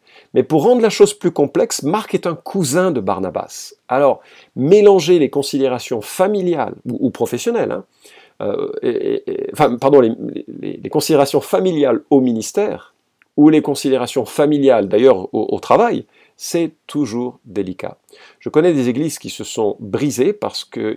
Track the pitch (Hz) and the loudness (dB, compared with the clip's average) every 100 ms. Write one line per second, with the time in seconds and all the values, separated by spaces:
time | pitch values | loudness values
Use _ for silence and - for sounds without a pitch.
0 | _ - _ 123 123 165 214 247 220 - | _ -20 _ -2 2 2 4 4 2 2
1 | 202 - 175 - 139 170 226 - 139 208 | -2 -2 -4 0 0 0 -2 -4 -4 -4
2 | - 180 180 160 - 196 143 156 185 131 | -4 -4 -4 -8 -8 -4 -2 0 0 -2
3 | 98 92 92 82 90 - - - - 127 | -4 -4 -4 -8 -10 -14 -18 -20 -4 2
4 | 139 - - - _ 127 139 208 208 190 | 2 0 -6 -20 _ -4 4 6 8 6
5 | 156 175 135 143 135 139 135 123 - 117 | 4 4 2 0 -4 -2 0 -2 -6 -8
6 | - - 190 208 180 160 113 - 123 120 | -6 -2 0 0 -2 -2 -4 -8 -10 -4
7 | - - 117 120 240 233 113 - - _ | -4 -2 -4 -2 -2 -2 -2 -4 -10 _
8 | _ - _ - 104 98 90 - 123 113 | _ -20 _ -10 -6 -4 -6 -4 -4 -2
9 | - - - - - - 139 120 135 143 | -2 -4 -6 -8 -6 0 0 2 4 6
10 | 117 - - - - - 101 - - 156 | 6 0 -8 -10 -14 -12 -12 -10 -4 -2
11 | - 147 139 143 - 185 185 160 135 110 | 2 2 2 0 0 0 0 2 0 0
12 | - 139 127 113 107 - 208 - - _ | 2 2 2 0 -4 -4 -4 -6 -14 _
13 | _ _ _ - 151 156 - 139 143 131 | _ _ _ 4 6 4 2 -2 -2 -2
14 | 120 139 113 - 147 147 139 117 98 107 | -2 -4 -4 0 0 2 4 4 2 4
15 | 131 98 92 113 107 107 - 139 233 156 | 4 4 0 -4 -4 -4 2 4 4 -2
16 | - _ _ _ - 175 160 - - 151 | -8 _ _ _ -6 -2 -2 -6 -8 -4
17 | 131 117 123 - 123 98 92 92 - - | -4 -4 -6 -10 -10 -6 -6 -8 -12 -14
18 | _ - - _ - 156 175 147 123 123 | _ -20 -20 _ -2 2 4 2 0 0
19 | 160 - 101 - 107 - 107 - 104 104 | -4 -6 -12 -12 -10 -4 -2 -4 -6 -4
20 | 143 120 156 208 104 - - 120 110 | -2 0 0 0 -6 -8 -12 -8 -6